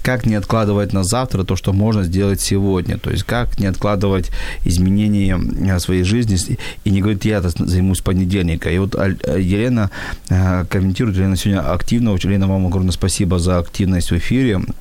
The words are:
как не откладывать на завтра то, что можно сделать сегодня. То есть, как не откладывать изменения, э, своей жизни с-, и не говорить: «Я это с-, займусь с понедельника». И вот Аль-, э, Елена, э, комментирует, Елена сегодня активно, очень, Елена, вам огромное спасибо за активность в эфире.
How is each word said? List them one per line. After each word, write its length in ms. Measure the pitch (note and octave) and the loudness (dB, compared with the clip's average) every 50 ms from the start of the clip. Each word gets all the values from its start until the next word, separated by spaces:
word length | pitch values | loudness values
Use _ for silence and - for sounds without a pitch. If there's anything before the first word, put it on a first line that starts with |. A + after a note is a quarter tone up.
как 240 | - C3 B2+ B2 - | -2 -2 -2 0 0
не 120 | A#2 G#2+ | 0 0
откладывать 560 | G#2 F#2 - A2+ A2+ A2 G#2 G2+ G2+ G2+ F2+ F#2 | 0 0 0 0 0 2 2 2 0 0 0 0
на 100 | G2 F#2+ | 0 0
завтра 400 | F2+ A2+ B2 C3 B2 - F#2+ F2+ | 0 0 -2 -2 -2 -2 -2 -2
то, 120 | - F#2+ | -2 -2
что 180 | F2+ - - F#2+ | -2 0 0 0
можно 300 | G2 G#2 A2+ A2 G#2 F#2+ | 2 2 2 2 2 0
сделать 380 | E2+ F2+ F#2+ G2+ G2 G2 F2 | 0 0 2 2 2 0 0
сегодня. 560 | - - G2 G2 G2 G2+ F#2+ F#2 E2+ - E2 | -2 -2 0 0 2 2 0 0 0 -2 -4
То 140 | - - - | -4 -4 -4
есть, 120 | - D#2+ - | -4 -2 -2
как 360 | - - A#2+ A#2+ - - - | -2 -2 -2 -2 -2 0 0
не 100 | G2+ F#2+ | 0 0
откладывать 600 | F2+ - - G#2 G#2 F#2 G#2 G2 F#2+ F#2+ E2+ - - - - - - - - | 0 0 0 0 0 0 0 0 0 0 -2 -2 -4 -4 -4 -6 -4 -2 0
изменения, 720 | F2 E2+ F2 F2+ F#2+ G2 G2+ G#2+ G#2+ G#2 G2+ F#2+ F#2+ F#2+ F2 E2 - - - - G2 F#2+ | 0 2 2 2 2 2 2 2 2 2 2 2 2 2 0 0 -2 -2 -2 0 0 0
э, 40 | F2+ | 0
своей 240 | - - F#2 F#2 F2+ | 0 0 0 0 2
жизни 320 | F#2 G#2+ B2 A#2+ G#2+ F#2+ | 2 2 0 2 0 0
с-, 220 | F2 - - C3+ - - - - - - | 0 0 -2 -4 -6 -6 -10 -12 -4 -2
и 60 | F#2+ | 0
не 100 | F#2+ G2 | 0 2
говорить: 240 | F#2+ G#2+ G#2+ F#2 - | 2 0 0 0 0
«Я 120 | G#2+ G#2+ | 0 0
это 120 | G2+ F2+ F2 | 2 0 0
с-, 160 | D#2+ - - | -2 -2 -2
займусь 320 | - F2+ F2+ F#2 F#2+ F#2 | 0 2 2 2 2 0
с 40 | - | 0
понедельника». 680 | - - F#2+ F#2 F#2+ F2+ F#2+ G2 F2 F2 E2 D#2+ - - | 0 0 0 0 2 0 0 0 0 0 -2 -2 -2 -2
И 100 | E2+ F2+ | 0 0
вот 160 | G2 G2+ - | 0 0 0
Аль-, 220 | - - F#2+ F2+ - - | -2 0 -2 -2 -2 -4
э, 160 | - D2 F#2 | -2 0 0
Елена, 480 | G2 F2 G2 G2+ A2+ B2+ B2+ A2+ G#2 G2 - - - - - - - - | 0 0 0 0 0 0 0 0 0 -2 -4 -8 -10 -10 -10 -12 -4 0
э, 360 | F#2 F#2 F#2 F#2 F2+ F2+ F2 | 0 2 2 2 2 0 -2
комментирует, 520 | - - G2 F#2 F#2+ F#2+ - C3 A2 F#2 | -2 0 0 0 0 0 0 0 0 0
Елена 200 | F#2 F#2+ F#2+ F#2+ | 0 2 2 0
сегодня 360 | F2 - G#2 G2 F#2+ - - F2+ | 0 0 0 0 0 0 0 0
активно, 400 | F2+ - - A2+ A#2+ A#2+ A2 G2+ | 0 0 0 2 2 2 2 0
очень, 160 | F2+ - F#2 | 0 0 0
Елена, 180 | G2 G2 F#2+ | 0 2 2
вам 180 | F#2+ F#2+ F#2+ F#2+ | 2 2 2 0
огромное 280 | F2+ F2+ F#2+ F#2 F#2 E2+ | 0 0 0 0 0 0
спасибо 460 | - - F#2+ - - G2+ E2+ F#2 F2+ | 0 -2 -2 0 0 0 0 2 2
за 180 | E2 F2+ F2+ | 2 2 2
активность 540 | F2 F2 - - - G2 F#2 F#2 F2 - - | 0 -2 -4 -2 -2 0 2 2 0 0 0
в 40 | - | 0
эфире. 440 | F2 - - A#2 B2+ C3+ B2 G2+ F2 - - - - | 0 0 0 0 2 2 2 0 0 -2 -4 -6 -8